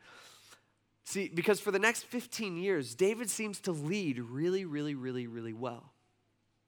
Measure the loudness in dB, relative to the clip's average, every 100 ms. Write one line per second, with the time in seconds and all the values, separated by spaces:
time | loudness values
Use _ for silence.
0 | -18 -20 -20 -20 -20 -20 _ _ _ _
1 | -6 -2 -2 2 4 4 4 4 4 4
2 | -2 -6 -4 -4 -4 0 2 2 0 4
3 | 4 4 -2 -2 -2 -4 -2 -2 0 0
4 | 0 -2 -4 -2 0 0 -2 -2 -2 -2
5 | -4 -4 -4 -6 -8 -4 -6 -6 -12 _
6 | _ _ _ _ _ _